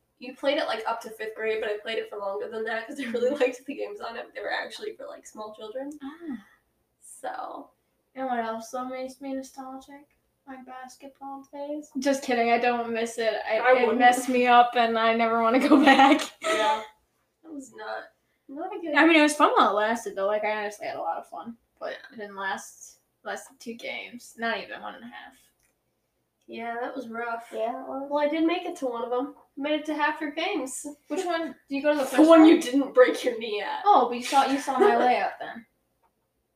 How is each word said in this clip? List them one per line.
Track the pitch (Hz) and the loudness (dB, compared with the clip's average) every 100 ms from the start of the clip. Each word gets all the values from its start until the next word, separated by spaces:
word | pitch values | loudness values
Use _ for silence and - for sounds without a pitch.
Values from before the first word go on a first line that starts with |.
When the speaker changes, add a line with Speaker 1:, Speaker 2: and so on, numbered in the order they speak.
| _ _ | _ _
Speaker 1:
you | 247 285 | -18 -8
played | 277 302 | -2 -2
it, | - | -2
like, | 220 220 | -4 -6
up | 226 | -8
to | 220 | -8
fifth | 220 220 | -12 -12
grade, | 220 220 220 | -8 -4 -4
but | 220 | -4
I | 208 | -6
played | 226 220 | -6 -8
it | - | -8
for | 208 | -8
longer | 196 202 - | -8 -8 -8
than | 220 220 | -8 -6
that | 226 226 | -6 -8
'cause | 277 | -10
I | 247 | -8
really | 233 247 | -4 -2
Speaker 2:
Mm. | 294 | 0
Speaker 1:
liked | 262 262 - | -2 -2 -12
the | |
games | 214 208 208 | -10 -10 -10
on | - 233 | -12 -12
it, | - | -14
but | - | -12
they | |
were | - | -8
actually | - - - - - | -8 -8 -10 -12 -12
for, | - | -16
like, | - - | -18 -18
small | 220 214 214 | -16 -16 -14
children. | 214 254 285 302 | -14 -12 -12 -12
Speaker 2:
Ah. | 269 320 339 226 - _ _ _ _ _ | -16 -14 -12 -12 -14 _ _ _ _ _
Speaker 1:
So. | - - - - - - 277 _ _ _ _ 262 | -20 -14 -12 -10 -12 -14 -18 _ _ _ _ -10
Speaker 2:
And | 262 | -6
what | 240 | -4
else, | 226 226 226 | -4 -8 -10
though, | 254 254 | -10 -8
makes | 254 262 262 | -8 -10 -12
me | 277 | -10
nostalgic? | 269 262 - 262 269 269 285 294 _ _ _ - | -10 -10 -14 -16 -16 -18 -20 -20 _ _ _ -20
My | 262 | -20
basketball | 254 254 254 - 277 269 269 277 269 | -18 -18 -18 -18 -20 -18 -16 -14 -14
days. | 285 285 302 294 269 | -12 -8 -10 -10 -4
Just | 277 269 | -2 -2
kidding, | - 233 233 | -2 0 2
I | 233 | 2
don't | 247 240 233 | 2 0 -2
miss | 226 233 - | -4 -4 -4
it. | 226 208 - | -2 -2 -2
I, | 220 | 0
Speaker 1:
I | 247 | 4
Speaker 2:
it | 254 | 6
Speaker 1:
wouldn't. | 240 240 | 4 4
Speaker 2:
messed | 247 247 262 | 4 4 2
me | 254 247 | 2 6
up, | 240 240 247 | 6 6 4
and | 226 226 | 0 2
I | 226 226 | 2 2
never | 226 233 | 2 2
wanna | 226 254 285 | 2 4 6
go | 302 | 6
<laughs> | |
back. | 294 269 269 302 - - | 8 8 8 8 4 -6
Speaker 1:
Yeah. | 640 214 220 226 440 _ _ _ _ _ | -2 0 2 0 -4 _ _ _ _ _
That | 320 | -18
was | 294 247 | -16 -16
not, | 220 214 220 - _ _ _ - | -14 -12 -12 -12 _ _ _ -18
not | 277 370 403 | -12 -10 -10
a | |
good | 330 285 | -2 4
Speaker 2:
I | 311 | 6
mean, | 320 | 6
it | |
was | 302 302 | 4 4
fun | 302 480 | 2 4
while | 226 | 2
it | 202 | 2
lasted, | 214 233 202 190 | 0 -2 -6 -4
though. | 196 | -2
Like, | 214 | -2
I | 214 214 | -2 -4
honestly | 208 208 139 | -6 -8 -10
had | 139 | -8
a | |
lot | 165 165 | -6 -8
of | - | -10
fun, | - 214 233 _ - | -14 -14 -16 _ -14
but | - | -12
it | - - 247 | -12 -14 -16
didn't | 202 196 | -14 -8
last, | 196 214 - - - - _ _ | -6 -6 -10 -20 -20 -20 _ _
lasted | 214 190 - - | -12 -12 -12 -18
two | - 233 | -16 -12
games. | 254 240 190 240 - - | -10 -12 -12 -16 -18 -10
Not | 233 208 | -6 -6
even | 180 - | -8 -14
one | 208 - | -14 -14
and | |
a | 240 | -18
half. | - - - _ _ _ _ _ _ _ _ _ _ - | -18 -20 -20 _ _ _ _ _ _ _ _ _ _ -18
Speaker 1:
Yeah, | 226 233 233 | -12 -10 -8
that | 254 277 | -8 -10
was | 226 | -12
rough. | 226 233 233 - | -10 -8 -8 -10
Speaker 2:
Yeah, | 220 226 262 | -8 -6 -6
it | 269 | -10
was. | 262 277 | -10 -4
Speaker 1:
Well, | 285 | 0
I | 294 | 0
did | 320 | 2
make | 330 359 349 | 0 0 -6
it | 349 | -6
to | 262 | -6
one | 233 | -4
of | 240 | -4
'em. | 247 285 - _ - | -4 -4 -8 _ -8
Made | 285 302 | -4 -4
it | 302 | -4
to | |
half | 302 302 302 | -2 -2 -2
your | 302 | -6
games. | 302 349 392 262 - 294 294 - | -6 -4 -4 -6 -10 -14 -14 -10
Speaker 2:
Which | 294 349 | -6 -4
one? | 330 320 - - | -4 -4 -10 -10
Do | 277 | -4
you | |
go | 294 | 0
to | 294 | 0
the | 269 | 2
Speaker 1:
The | |
Speaker 2:
first | 262 311 | 6 8
Speaker 1:
one | 330 | 10
Speaker 2:
one? | 311 | 10
Speaker 1:
you | - | 8
didn't | 247 277 262 | 4 -2 2
break | - - - | 6 6 6
your | 247 220 | -2 -4
knee | 226 208 | -4 -6
at. | - - 403 | -4 -2 4
Speaker 2:
Oh, | 339 240 | 4 4
but | 240 | -2
you | |
saw, | - 277 269 | 0 2 2
you | 277 | 0
saw | - - | -2 4
my | 415 | 4
Speaker 1:
<laughs> | 233 | 4
Speaker 2:
layup | 247 220 196 - | 4 2 0 -6
then. | 226 233 - _ _ _ _ _ _ _ _ | -12 -14 -18 _ _ _ _ _ _ _ _